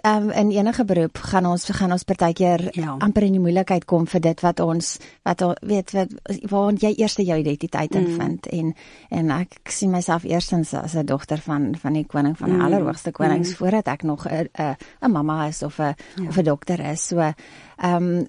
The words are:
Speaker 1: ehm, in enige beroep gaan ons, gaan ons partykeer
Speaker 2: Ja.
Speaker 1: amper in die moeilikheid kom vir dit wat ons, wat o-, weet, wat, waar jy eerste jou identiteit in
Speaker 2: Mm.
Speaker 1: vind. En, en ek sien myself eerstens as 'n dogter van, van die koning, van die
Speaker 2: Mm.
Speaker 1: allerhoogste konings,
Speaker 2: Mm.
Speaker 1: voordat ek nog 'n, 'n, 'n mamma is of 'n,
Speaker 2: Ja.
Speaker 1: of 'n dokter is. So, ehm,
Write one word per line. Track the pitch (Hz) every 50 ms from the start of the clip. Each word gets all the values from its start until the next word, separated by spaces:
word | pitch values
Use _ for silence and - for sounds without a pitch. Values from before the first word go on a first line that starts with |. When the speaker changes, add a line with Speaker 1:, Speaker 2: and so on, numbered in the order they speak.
| -
Speaker 1:
ehm, | 214 214 214 208 214
in | - 220 208 208
enige | 202 202 202 226 240 254 233
beroep | 196 180 170 160 156 - - - -
gaan | 202 185 180
ons, | 175 175 175 - -
gaan | 196 - 196 175 180
ons | 180 -
partykeer | - 185 - 175 170 170 - 185 175 175 170 180 190 -
Speaker 2:
Ja. | 175 156 151 135 135
Speaker 1:
amper | 196 208 202 214 208
in | 196 190
die | 185
moeilikheid | 175 170 175 190 180 - 185 175 -
kom | - 180 165 165 -
vir | - 175
dit | 165 165 160 - 180
wat | 175 170 -
ons, | 170 165 165 170 160 - - - - - - _ -
wat | - 175 -
o-, | 185 175 - -
weet, | - 202 208 190 190 - -
wat, | 196 185 - - - - - 196 - - 202
waar | 202 196 202 208 214
jy | 180 214 214 214 -
eerste | 214 208 - - 196
jou | 180 160 160
identiteit | 147 151 143 - 165 - - - 156 - -
in | 190 180 170
Speaker 2:
Mm. | 170 165
Speaker 1:
vind. | - - 170 180 -
En, | - - 165 160 160 156 - - - - - - -
en | - 170 160 156
ek | 135 170 180 - - - _ -
sien | - - 202 190
myself | 185 180 175 - 165 170 175
eerstens | - 165 175 - - 185 170 156 - 135
as | - - 151 165
'n | 160 143
dogter | 143 135 143 - - 151
van, | 156 - 156 147 143 139 107 - 160
van | - 143 156
die | 156 147
koning, | - - 147 143 147 160
van | - 170 175
die | 185 180
Speaker 2:
Mm. | 175
Speaker 1:
allerhoogste | - 190 202 156 131 160 - - 170
konings, | - - 160 156 - 175 175 180
Speaker 2:
Mm. | 175
Speaker 1:
voordat | - 180 185 214 214 -
ek | 127 139 - -
nog | 156 147 - -
'n, | 147 156 156 165 - _ -
'n, | 156 147 - - - - - -
'n | 269 247
mamma | 196 147 147 156 156 160 151
is | 151 156 - -
of | 151 - -
'n, | 151 143 143 - - - -
Speaker 2:
Ja. | 190 180
Speaker 1:
of | 156 156
'n | 185 151
dokter | 156 143 - - - 175 160 147 147
is. | 156 - -
So, | - 175 170 160 151 156 - - - - - - - -
ehm, | - 180 180 175 170 175 175 175 175 -